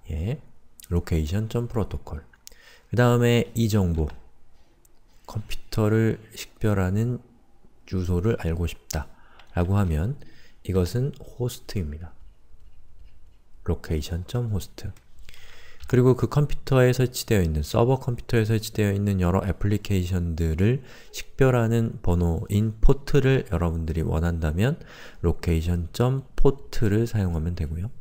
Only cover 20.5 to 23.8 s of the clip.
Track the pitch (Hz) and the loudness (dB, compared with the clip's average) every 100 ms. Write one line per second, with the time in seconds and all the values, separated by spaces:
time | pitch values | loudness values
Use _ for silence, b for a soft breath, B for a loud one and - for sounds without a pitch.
20.5 | 80 98 135 B B B - - - 135 | 2 2 2 B B B -12 -12 2 4
21.5 | 123 113 113 113 - - 87 87 82 - | 4 2 2 0 -2 0 2 2 0 0
22.5 | 101 110 110 - 131 - 143 127 135 - | 0 0 4 6 6 4 2 4 2 0
23.5 | 85 85 82 | -2 0 -2